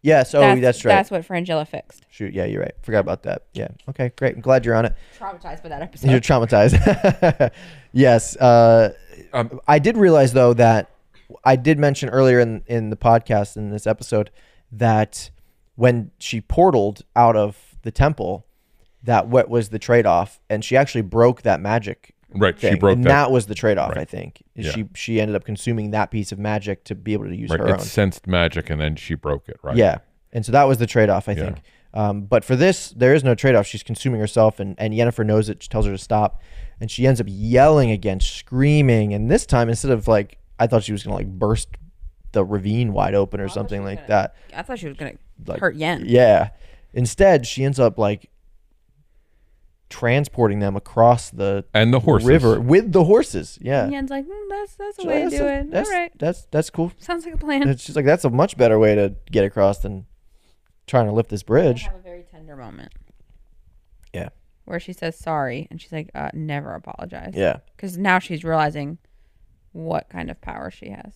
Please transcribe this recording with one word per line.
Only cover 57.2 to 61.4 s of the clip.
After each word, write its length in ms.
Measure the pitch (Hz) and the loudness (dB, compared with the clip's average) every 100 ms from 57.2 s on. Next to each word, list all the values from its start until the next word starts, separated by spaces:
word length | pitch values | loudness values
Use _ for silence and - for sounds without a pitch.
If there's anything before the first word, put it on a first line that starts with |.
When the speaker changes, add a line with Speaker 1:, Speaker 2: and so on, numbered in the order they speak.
| 339 | -8
Speaker 2:
like 80 | |
a 40 | 311 | -8
plan." 300 | 302 277 277 | -4 -2 -2
Speaker 1:
And 100 | 131 | -4
she's 140 | - 151 | -6 -2
like, 100 | 139 | 0
"That's 180 | 175 | 2
a 60 | 143 | 0
much 260 | 120 180 - | 0 -2 2
better 220 | 120 110 | 2 4
way 160 | 110 | 4
to 200 | 104 101 - - | 2 0 -4 -6
get 140 | 107 | -2
across 340 | 98 107 98 101 | -2 2 0 0
than 260 | 98 95 - _ _ _ _ _ _ _ - | -8 -10 -16 _ _ _ _ _ _ _ -2
trying 200 | 131 107 | 0 0
to 60 | |
lift 160 | 107 113 | -2 -4
this 140 | 104 | -8